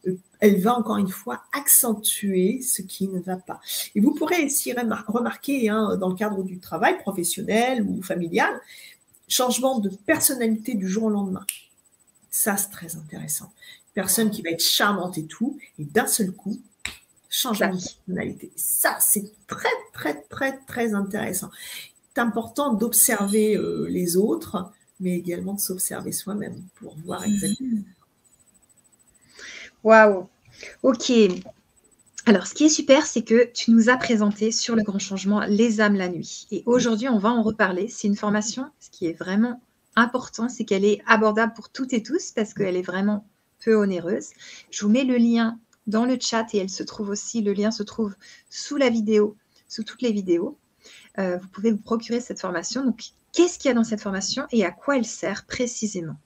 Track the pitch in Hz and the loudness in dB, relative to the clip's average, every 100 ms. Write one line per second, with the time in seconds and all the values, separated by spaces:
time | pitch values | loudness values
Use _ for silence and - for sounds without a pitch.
0 | 185 185 _ _ 214 190 196 247 220 208 | -4 -6 _ _ 6 6 4 2 0 0
1 | 190 - - 240 - 285 277 - 247 208 | -2 -4 -10 -12 -8 -4 4 4 4 0
2 | - - 202 185 185 262 - - 185 - | -2 -2 0 4 2 0 -4 -6 -6 -6
3 | 190 185 170 185 - 170 - - - 208 | -4 -4 -6 -8 -8 -14 -8 -8 -4 2
4 | 233 302 311 349 285 - 262 240 233 196 | 2 2 0 0 0 -2 -4 -2 -2 -4
5 | - 226 233 - - 277 220 220 214 185 | -4 -2 -2 -6 -4 0 0 0 0 0
6 | 185 185 214 190 190 180 - 165 254 - | -2 -2 -2 -2 -6 -10 -10 0 0 0
7 | - 190 185 - - 214 247 254 196 185 | -4 -4 -4 -4 0 0 2 0 -2 -4
8 | - 175 170 185 339 494 - - - - | -4 -4 -2 0 0 -2 -14 -20 -20 -20
9 | _ _ _ - 254 240 262 254 202 185 | _ _ _ 0 0 2 0 0 -2 -6
10 | - 302 - 254 226 220 - 220 185 202 | -2 2 2 0 0 0 -2 -4 -2 0
11 | 220 208 196 185 190 - _ _ _ _ | 0 0 -2 -6 -8 -12 _ _ _ _
12 | _ _ _ - 220 196 - - 165 160 | _ _ _ -4 -2 -2 -4 -10 -14 -14
13 | 156 170 151 - - _ - - _ - | -14 -14 -8 -8 -10 _ -20 -20 _ -6
14 | 190 - 220 208 165 165 - - 208 196 | 0 2 2 0 -6 -2 0 2 2 0
15 | 180 185 156 - 247 294 - - 147 220 | -4 -6 -10 -4 -4 -4 -16 -12 -2 0
16 | 262 - 190 - 196 220 - _ - - | 2 0 -2 -4 -10 -10 -12 _ -14 -14
17 | _ _ _ - 254 208 202 185 180 - | _ _ _ -4 -2 0 0 0 -8 -14
18 | - 180 - - - - - - - - | -8 -6 -6 -8 -14 -8 -4 0 0 2
19 | - 214 202 _ - - - 494 - - | 0 0 -2 _ -14 -4 -4 -4 -8 -8
20 | 302 302 - - 269 269 - - 233 202 | -6 -6 -12 -6 -4 -6 -10 -4 -2 0
21 | 190 208 - 185 - - - - - _ | -2 -4 -4 -6 -8 -14 -14 -14 -16 _
22 | _ - 233 233 220 - 285 208 233 - | _ -2 0 -2 -4 -2 0 0 2 4
23 | - 214 196 214 214 208 170 - 175 180 | 4 2 2 2 4 2 0 -4 -2 -2
24 | 175 175 220 330 - 185 185 _ _ _ | 2 2 2 0 -4 -8 -8 _ _ _
25 | 185 180 175 175 185 202 - 190 - - | -4 -4 -4 -6 -6 -6 -6 -4 -6 -6
26 | - - - 208 - - - _ - 151 | -8 -8 -8 -8 -8 -12 -18 _ -18 -16
27 | - 180 208 208 196 220 262 220 196 _ | -10 -6 -2 0 -2 -4 -2 -4 -6 _
28 | _ _ _ _ _ _ _ _ _ _ | _ _ _ _ _ _ _ _ _ _
29 | _ _ _ - - - - _ 220 220 | _ _ _ -20 -18 -18 -20 _ 8 10
30 | 214 190 185 _ _ - - - 262 254 | 10 6 -4 _ _ -20 -20 0 2 2
31 | - 233 202 180 - _ _ _ _ _ | 4 6 6 4 -8 _ _ _ _ _
32 | _ - - 196 - - 302 - - 269 | _ 0 4 4 4 2 4 4 6 6
33 | 294 233 214 226 233 - - 226 220 254 | 6 -4 2 4 4 0 6 6 8 4
34 | - 226 208 202 220 233 - 226 208 196 | 2 2 2 2 -2 -2 0 0 0 -4
35 | - 190 190 208 - 208 233 214 208 202 | -4 -4 0 0 2 4 4 4 4 2
36 | 180 170 - - - 202 233 247 233 214 | 0 -6 -10 -14 -10 -6 2 2 2 0
37 | 262 220 208 240 214 220 190 180 196 - | 0 2 2 2 0 0 0 0 -4 -2
38 | 208 202 208 214 214 - 285 _ - - | -2 0 0 0 -2 -8 -10 _ -20 -6
39 | 170 165 180 202 240 247 _ _ _ - | -6 -4 -2 0 0 -2 _ _ _ 0
40 | 240 247 - - 233 - 214 190 208 202 | 2 0 -6 -6 -6 -6 -2 2 4 2
41 | - 220 214 214 226 - - - 262 233 | 4 4 6 4 0 -2 -16 -8 -2 -2
42 | 226 330 - - 214 - 196 180 185 185 | -2 -4 -4 -6 -6 -2 -2 -2 -4 -2
43 | 202 208 - _ _ _ - 220 202 180 | 0 -2 -6 _ _ _ 2 2 2 -2
44 | 170 214 - - - - - - 208 240 | -2 -4 -6 -18 -20 -20 -14 -4 2 4
45 | 262 247 233 233 226 233 _ _ - 214 | 4 4 4 4 0 -4 _ _ -2 0
46 | 247 254 - 226 233 208 185 - - - | 2 0 -2 -2 -2 -2 -2 -6 -10 -8
47 | 202 202 - 233 202 196 208 226 208 - | -6 -6 -6 -2 -2 0 0 -2 -8 -4
48 | 208 - - - _ - - 294 262 233 | -6 -6 -20 -20 _ -14 -6 2 2 2
49 | 214 214 208 - _ _ _ - 214 - | 4 4 4 -2 _ _ _ -12 -10 -4
50 | 247 208 185 170 214 294 _ _ - - | -2 -2 0 0 0 -8 _ _ -20 -20
51 | - - 185 180 185 - 220 214 - 226 | -12 -4 -2 -4 -8 -2 0 0 -2 -4
52 | 226 233 - 202 185 175 175 247 269 - | -2 -6 -4 -8 -6 -6 -4 -2 -2 -2
53 | - _ _ - 349 - 277 240 226 214 | -8 _ _ 4 4 4 0 2 0 -2
54 | 208 196 196 254 294 233 175 180 - 277 | -4 -6 -4 -6 0 2 0 -2 0 0
55 | 220 - - 202 - - 240 - 214 190 | 0 -4 -6 -6 -10 -4 -4 -4 -6 -6
56 | 160 147 | -8 -12